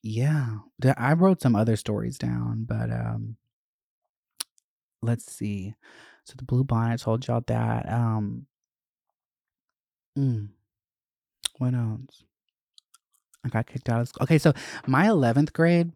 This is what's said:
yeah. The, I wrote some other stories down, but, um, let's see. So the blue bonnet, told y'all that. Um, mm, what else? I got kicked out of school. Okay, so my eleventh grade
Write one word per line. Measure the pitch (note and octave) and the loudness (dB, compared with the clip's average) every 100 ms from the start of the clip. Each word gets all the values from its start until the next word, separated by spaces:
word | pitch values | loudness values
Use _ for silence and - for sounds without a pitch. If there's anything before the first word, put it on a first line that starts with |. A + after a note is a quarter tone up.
yeah. | G#2+ A2 C#3 D3+ B2 G#2+ - - | -4 0 0 0 -2 -6 -12 0
The, | B2+ C3+ | 2 2
I | B2 | 2
wrote | E3 F#3+ F3+ | 6 6 4
some | C3+ G#2+ | 4 4
other | A2+ G#2+ | 4 2
stories | - G#2 A2+ B2+ | 0 -4 -4 -4
down, | A#2+ A#2+ A#2 A2+ | -4 -2 -2 -4
but, | A2+ A2+ A2+ | -4 -4 -2
um, | A1+ A#1 A2+ A2 A2 _ _ _ _ _ _ _ _ _ _ - _ _ _ _ _ | -2 -4 -6 -8 -12 _ _ _ _ _ _ _ _ _ _ -14 _ _ _ _ _
let's | A#2 A#2 - | -4 -4 -6
see. | - G#2+ G2+ F#2+ A2 - - - _ | -10 -8 -6 -8 -14 -20 -20 -20 _
So | - B2+ | -20 -16
the | |
blue | C3 B2 | -2 0
bonnet, | C3+ A#2 A#2 A#2 | 2 0 0 -2
told | - A2+ C3 | -2 -2 -2
y'all | A#2 A#2 | -4 -2
that. | A#2 A2+ A2+ - | -2 0 -2 -2
Um, | A#2 A#2 A2 G#2 A#2 C3+ _ _ _ _ _ _ _ _ _ _ _ _ _ _ _ _ - | -2 0 0 -4 -6 -14 _ _ _ _ _ _ _ _ _ _ _ _ _ _ _ _ -2
mm, | C3+ A2+ G#2 _ _ _ _ _ _ _ _ _ - _ | 0 -2 -6 _ _ _ _ _ _ _ _ _ -14 _
what | B2+ | -2
else? | B2 A#2 A2 C3 _ _ _ _ _ _ _ _ _ _ _ _ _ | -2 -4 -6 -12 _ _ _ _ _ _ _ _ _ _ _ _ _
I | C3+ | -4
got | A2+ A2+ | -4 -4
kicked | - - | -8 -2
out | A#2 | -2
of | A#2+ | -2
school. | - | -4
Okay, | C3+ D#3+ | 2 4
so | D#3+ C#3+ - - - | 4 0 -6 -10 0
my | C3 G3+ | 2 4
eleventh | G3 B2 A#2 D3+ | 4 4 2 0
grade | - E3 F3 E3+ | 2 4 4 0